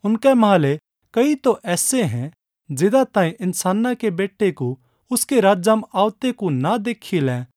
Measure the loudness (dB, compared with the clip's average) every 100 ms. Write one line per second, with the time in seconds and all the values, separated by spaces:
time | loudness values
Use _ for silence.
0 | -2 2 2 4 4 4 2 -2 _ _
1 | _ 0 0 2 0 -2 -2 -4 -2 -2
2 | -2 -4 -8 _ _ _ -12 -2 2 2
3 | 0 0 -2 -2 -6 -4 -2 -2 -2 -2
4 | -4 -4 -6 _ -4 -2 -8 -8 _ _
5 | _ -6 0 2 4 2 2 0 -2 -2
6 | -2 -2 -6 -4 -4 -2 0 -2 -4 -8
7 | -4 -2 -2 -4 -10